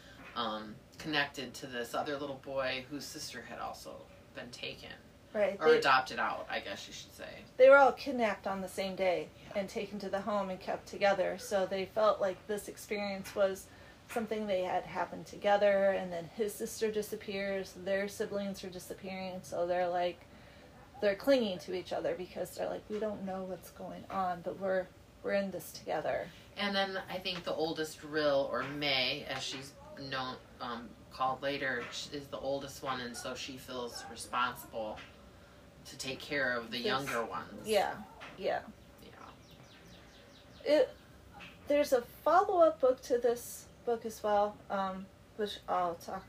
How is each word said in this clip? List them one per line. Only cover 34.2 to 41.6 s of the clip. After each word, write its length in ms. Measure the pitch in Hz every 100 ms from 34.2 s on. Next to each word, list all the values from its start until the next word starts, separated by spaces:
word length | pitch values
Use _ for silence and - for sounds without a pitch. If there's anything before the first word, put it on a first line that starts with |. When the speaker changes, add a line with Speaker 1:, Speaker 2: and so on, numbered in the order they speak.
| - 127 120 120 - 113 107 107 - - - - - - - - -
Speaker 1:
to 120 | -
take 200 | 131 131
care 360 | - 147 127 123
of 140 | 113
the 80 | 123
Speaker 2:
This 80 | 120
Speaker 1:
younger 360 | 143 - 120
ones. 420 | 110 - - - 208
Speaker 2:
Yeah, 240 | 208 73 - - - - -
yeah. 220 | - - - - - -
Speaker 1:
Yeah. 80 | - - - - - - - - - - - - - - - -
Speaker 2:
It, 320 | - 302 - - - - - - - -